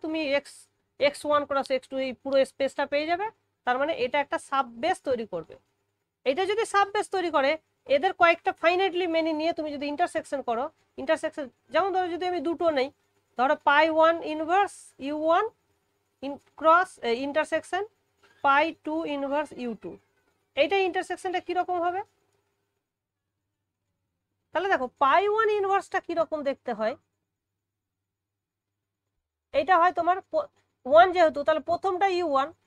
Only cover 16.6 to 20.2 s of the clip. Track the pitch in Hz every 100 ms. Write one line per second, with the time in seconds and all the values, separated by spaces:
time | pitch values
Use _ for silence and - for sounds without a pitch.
16.6 | - 349 370 - 233 233 277 294 302 320
17.6 | - 359 415 _ _ _ _ _ 277 277
18.6 | 320 - 311 320 320 285 277 285 294 -
19.6 | 247 214 175 - _ _